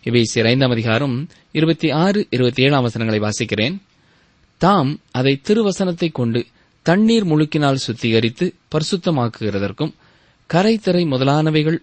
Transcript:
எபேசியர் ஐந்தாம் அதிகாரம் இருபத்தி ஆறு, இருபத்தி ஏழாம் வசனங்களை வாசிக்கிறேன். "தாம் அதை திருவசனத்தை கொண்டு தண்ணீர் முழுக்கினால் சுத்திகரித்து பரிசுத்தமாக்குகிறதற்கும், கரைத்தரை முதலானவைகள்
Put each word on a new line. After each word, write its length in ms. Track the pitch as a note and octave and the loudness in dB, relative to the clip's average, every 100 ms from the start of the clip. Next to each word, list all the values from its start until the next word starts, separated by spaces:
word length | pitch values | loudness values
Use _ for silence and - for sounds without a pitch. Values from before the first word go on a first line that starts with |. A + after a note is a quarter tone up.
எபேசியர் 420 | - A#2+ A2 A#2+ A2+ | -2 0 2 0 2
ஐந்தாம் 260 | B2+ C3 | 2 2
அதிகாரம் 560 | A#2 A2+ A2 C#3+ B2 E3 - _ | 0 0 0 -2 -4 -8 -14 _
இருபத்தி 380 | D3+ D#3+ D#3+ D#3+ | -2 0 0 0
ஆறு, 380 | C#3 F#3 G3+ - | 0 0 0 -2
இருபத்தி 340 | E3 B2 B2+ | 0 0 2
ஏழாம் 180 | C3 C#3+ | 2 2
வசனங்களை 480 | A#2+ A2+ A2+ G#2+ G#2+ | 0 -2 -2 -2 -2
வாசிக்கிறேன். 520 | G#2+ A2 G#2 A2+ G3 - _ _ _ _ _ _ _ | -4 -4 -2 -2 -4 -12 _ _ _ _ _ _ _
"தாம் 420 | E3+ G3+ C3+ D3 _ | 2 2 0 -4 _
அதை 300 | A#2+ C3 C#3 - | -2 0 0 0
திருவசனத்தை 640 | G#3+ G#3 F3+ F#3+ E3+ E3+ | 0 0 0 -4 -2 -4
கொண்டு 340 | D3 A#2+ A#2 - _ _ _ | -2 -2 -2 -6 _ _ _
தண்ணீர் 440 | - F#3 A3 A3+ F#3+ | 0 2 4 2 2
முழுக்கினால் 520 | D3+ D3+ D#3 C#3+ C3+ - | 2 0 0 0 0 -4
சுத்திகரித்து 680 | A2+ A#2 A2+ A#2 A#2 F3+ - _ | -4 0 2 0 -2 -6 -6 _
பரிசுத்தமாக்குகிறதற்கும், 1200 | D#3 D#3 F#3+ F#3 D3+ A#2 - G#2+ G2 G2 - D#3 - _ _ _ _ - | -4 -2 -4 -2 -2 -2 -4 -4 -4 -4 -4 -8 -8 _ _ _ _ -4
கரைத்தரை 520 | E3 G#3 A3+ F#3+ F3+ E3+ | 0 2 2 0 0 0
முதலானவைகள் 720 | C3 C3 D3 D#3 D#3 D3+ - | 0 2 2 2 0 0 -2